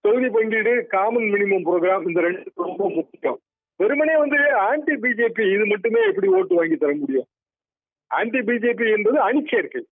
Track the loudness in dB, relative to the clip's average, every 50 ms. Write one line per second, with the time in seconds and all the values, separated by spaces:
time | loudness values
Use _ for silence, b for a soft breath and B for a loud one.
0 | 4 2 2 2 0 0 0 0 0 0 0 0 0 0 0 0 -2 -2 -2 0
1 | 0 0 0 0 0 0 0 0 0 0 0 0 0 0 0 2 2 2 0 0
2 | -2 -2 0 0 0 0 -2 -4 -10 -16 _ -8 -8 -6 -4 -4 -4 -2 -2 -4
3 | -6 _ -12 -6 -4 -4 -4 -4 _ _ _ _ _ _ _ -2 0 0 2 2
4 | 2 2 2 2 2 2 2 2 2 2 2 2 2 2 0 -2 -2 -4 -4 -2
5 | -2 -4 0 0 0 0 0 0 0 2 2 2 2 0 0 -2 0 0 2 2
6 | 2 2 0 0 2 2 2 2 2 2 2 0 2 0 0 0 0 0 0 -2
7 | -4 -2 -2 -2 -4 _ _ _ _ _ _ _ _ _ _ _ _ _ _ _
8 | _ _ -4 -4 -2 -2 -4 -4 -2 -2 -2 0 0 -2 -2 0 0 0 0 2
9 | 2 2 2 2 2 2 0 -2 -2 0 -2 -2 -2 -4 -10 -12 -12 _